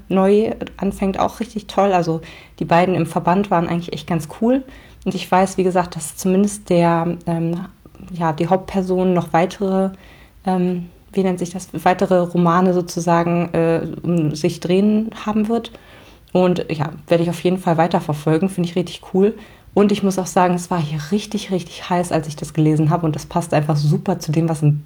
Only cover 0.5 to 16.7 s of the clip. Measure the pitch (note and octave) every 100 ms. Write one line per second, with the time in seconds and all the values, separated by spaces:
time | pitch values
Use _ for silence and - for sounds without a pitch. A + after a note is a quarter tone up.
0.5 | - - - G3 G3 G3 F#3+ - - A#3
1.5 | G#3 - - G3+ F#3 E3 D#3+ - - -
2.5 | - D3+ E3+ F#3 F3 E3 F3+ E3+ F#3 G3+
3.5 | E3+ E3+ E3+ E3+ - - E3+ D3+ - A3+
4.5 | C4+ C4 - - - G3 F#3 - F#3 F#3+
5.5 | G3 F#3 F3+ F3 E3 - - F#3+ F#3 G3+
6.5 | G3+ - F3 E3+ E3+ E3+ E3+ - E3 E3
7.5 | E3+ F#3 - - - - E3+ E3 D#3 E3
8.5 | F#3+ - G3 F#3 F#3 F#3 F3 E3+ E3 F3+
9.5 | - G3 F#3+ F#3+ F#3+ - - - - F#3+
10.5 | F#3 F3+ F3+ F3 - - - F#3 F3+ F3
11.5 | F#3 - E3 F3+ F#3 F#3+ F3+ F3 F3 E3+
12.5 | E3+ F#3 F3+ F3 E3+ E3+ E3+ E3+ E3+ E3+
13.5 | E3 E3 E3 E3 D3+ - F3 D3+ D3+ F3
14.5 | F3 E3+ F#3 G#3 G#3+ A3 - - G#3+ G#3+
15.5 | A#3 A3+ - - - - - - F3+ F#3
16.5 | F3+ -